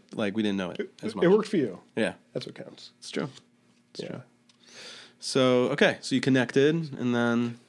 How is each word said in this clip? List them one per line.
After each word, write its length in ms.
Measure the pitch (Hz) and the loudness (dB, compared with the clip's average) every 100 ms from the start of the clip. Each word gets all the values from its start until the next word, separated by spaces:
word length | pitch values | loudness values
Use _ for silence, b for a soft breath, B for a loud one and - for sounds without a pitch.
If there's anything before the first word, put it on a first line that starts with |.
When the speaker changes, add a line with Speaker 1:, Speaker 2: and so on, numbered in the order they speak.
| - | -10
Speaker 1:
like, 200 | - 104 | -4 -2
we 100 | 107 | 0
didn't 140 | 107 98 | 0 0
know 120 | 90 | -4
it 80 | - | -6
Speaker 2:
It, 140 | - - | -10 -8
Speaker 1:
as 80 | - | -8
Speaker 2:
it 60 | 98 | 0
Speaker 1:
much. 80 | 165 | 4
Speaker 2:
worked 220 | 214 - | 4 4
for 80 | 185 | 0
you. 220 | 120 87 - - | -2 -4 -10 -4
Speaker 1:
Yeah. 160 | 98 - _ | -4 -4 _
Speaker 2:
That's 140 | - - | -10 -10
what 100 | - | -12
counts. 360 | - - - _ | -16 -18 -20 _
Speaker 1:
It's 120 | - | -10
true. 160 | - 165 - - _ _ _ _ | -6 -6 -8 -20 _ _ _ _
It's 80 | - | -14
Speaker 2:
Yeah. 40 | - | -10
Speaker 1:
true. 140 | - - _ _ _ B B B B B B | -12 -14 _ _ _ B B B B B B
So, 220 | - 135 131 123 123 | -4 2 4 4 2
okay. 260 | 147 190 101 | 4 2 2
So 140 | - 131 | -2 0
you 60 | |
connected, 720 | 131 131 123 139 143 170 156 - | 2 2 2 4 4 2 -4 -6
and 160 | 123 | -2
then 460 | 120 120 117 120 117 | 0 0 0 -2 -6